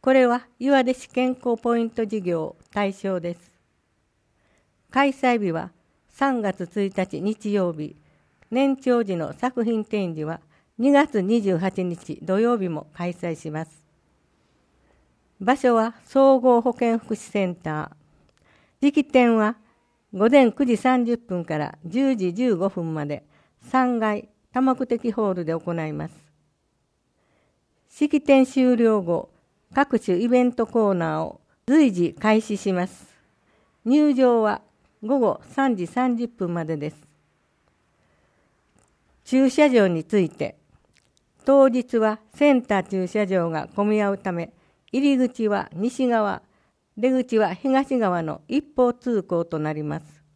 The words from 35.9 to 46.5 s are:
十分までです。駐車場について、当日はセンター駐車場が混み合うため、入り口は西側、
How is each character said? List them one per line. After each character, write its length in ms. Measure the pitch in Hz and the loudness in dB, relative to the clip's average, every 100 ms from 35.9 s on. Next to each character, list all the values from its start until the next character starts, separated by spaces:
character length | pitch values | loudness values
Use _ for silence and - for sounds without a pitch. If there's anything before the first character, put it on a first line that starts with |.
| - 254 240 | -2 -2 -2
十 120 | 233 | -6
分 260 | _ 180 | _ -6
ま 100 | 170 | -4
で 120 | 160 156 | -4 -6
で 140 | 151 | -8
す。 60 | - _ _ _ _ _ _ _ _ _ _ _ _ _ _ _ _ _ _ _ _ _ _ | -12 _ _ _ _ _ _ _ _ _ _ _ _ _ _ _ _ _ _ _ _ _ _
駐 260 | - 262 269 | -2 2 2
車 180 | 254 302 | 4 4
場 200 | 247 196 | 6 4
に 160 | 165 | 0
つ 160 | 156 208 | -2 0
い 100 | 165 | 0
て、 260 | - - - _ _ _ _ _ _ _ _ | -4 -10 -10 _ _ _ _ _ _ _ _
当 240 | - 277 269 | 2 6 6
日 300 | 247 240 233 | 4 -2 0
は 220 | 220 214 _ - | 0 -2 _ 2
セ 160 | 294 | 4
ン 100 | 262 | 4
タ 160 | 247 202 | 2 -2
ー 100 | 180 | -2
駐 200 | 190 180 | -4 -4
車 180 | 214 202 | -2 0
場 240 | 190 170 | 0 -2
が 180 | 160 - | -4 -8
混 160 | - 208 | -4 0
み 100 | 214 | 0
合 120 | 202 | 0
う 60 | 196 | -4
た 120 | 196 | -6
め、 220 | 175 170 _ _ _ _ | -6 -8 _ _ _ _
入 240 | 247 285 269 | -2 2 2
り 20 | |
口 300 | 254 - 220 | 0 -2 -2
は 200 | 202 160 | -2 -6
西 320 | 160 226 247 254 | -6 -6 -2 -2
側、 360 | 233 208 190 _ | 0 -2 -6 _